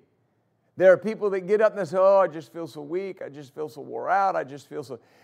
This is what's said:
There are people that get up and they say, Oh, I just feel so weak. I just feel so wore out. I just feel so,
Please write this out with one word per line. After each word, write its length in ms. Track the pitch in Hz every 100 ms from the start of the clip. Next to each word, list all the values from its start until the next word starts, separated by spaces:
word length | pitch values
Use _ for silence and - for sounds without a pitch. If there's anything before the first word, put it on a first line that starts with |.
| _ _ _ _ _ _ _ -
There 160 | 185
are 60 | 180
people 320 | 202 214 202
that 120 | 190
get 180 | 180 208
up 120 | 214
and 80 | 196
they 100 | 165
say, 80 | 185
Oh, 200 | 190 196
I 80 | 180
just 260 | 151 -
feel 140 | 170 165
so 160 | 151
weak. 400 | 143 175 196 -
I 60 | 127
just 260 | 135 135
feel 140 | 147 151
so 120 | 147
wore 300 | 127 123 131
out. 240 | 190 196
I 100 | 170
just 240 | 139 143 -
feel 140 | 147
so, 160 | 127 120 _ _